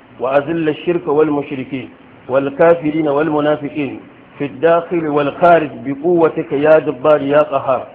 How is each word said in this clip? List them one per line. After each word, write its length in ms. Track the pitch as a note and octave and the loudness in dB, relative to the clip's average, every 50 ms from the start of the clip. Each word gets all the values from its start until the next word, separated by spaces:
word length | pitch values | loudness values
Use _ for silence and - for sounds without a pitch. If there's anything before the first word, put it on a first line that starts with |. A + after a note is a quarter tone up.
| - _ - - | -20 _ -12 -6
وأذل 480 | A#2 B2+ C3+ C#3+ C3+ C#3+ E3+ E3 D#3+ D#3 | -4 0 0 0 0 0 -4 -2 -2 -2
الشرك 400 | D3 - - F3 E3+ E3+ E3+ E3 | -4 -2 -4 -4 -4 -2 -2 -2
والمشركين 800 | C#3+ D3 D#3 D#3 D3 C#3+ C#3 - D3+ C3 B2+ - C#3+ C3 A2+ G#2+ - - - - - - - - | 0 0 2 0 0 -4 -4 -6 -8 -10 -8 -8 -10 -10 -10 -12 -18 -20 -20 -20 -20 -20 -8 -2
والكافرين 800 | B2 C3+ C#3 C#3 C#3 - E3+ E3+ E3+ E3+ D3+ D3+ D3+ D#3+ D#3 D3 | -2 -2 -2 -2 0 2 4 4 4 2 0 -4 -2 -2 -2 0
والمنافقين 920 | C#3 D3 D#3 E3 D3+ D3+ D3 D3 D3+ D3 C#3+ C#3 - D#3 C#3+ B2+ G#2+ G#2+ - - - - - - - - | 0 0 0 0 0 0 0 0 0 -2 -4 -8 -6 -6 -6 -6 -8 -12 -16 -20 -20 -20 -20 -20 -10 -8
في 60 | C#3+ | -8
الداخل 640 | C#3 - B2 D3 E3 E3 E3+ E3+ E3+ F3+ E3+ D#3+ D3+ | -8 -6 0 2 2 2 2 0 -2 -4 -4 -2 0
والخارج 640 | C#3+ D3 D3 C#3 - - F3 F3 F3 E3 D#3 C#3 B2 A#2+ A#2+ | 0 0 -2 -2 -2 2 4 6 6 6 4 -2 -8 -10 -8
بقوتك 680 | C3 C#3 C3+ D3 F3+ F3+ E3+ D#3+ D3+ - E3 D#3 - | -8 -8 -4 0 0 2 4 2 2 0 -2 -6 -4
يا 260 | C#3+ C#3 D3 D#3 D#3 D#3 | -2 0 4 4 4 4
جبار 440 | D3 D3+ C#3 B2 B2+ D#3 D3+ D3 | 4 0 -6 -2 2 2 2 2
يا 160 | C3+ C#3 D3 D3+ | 2 2 2 2
قهار. 480 | D3+ D3+ C#3+ C3+ B2+ C3+ B2+ A2+ G2+ - - | 2 2 -2 -4 -2 -2 -2 -2 -4 -10 -18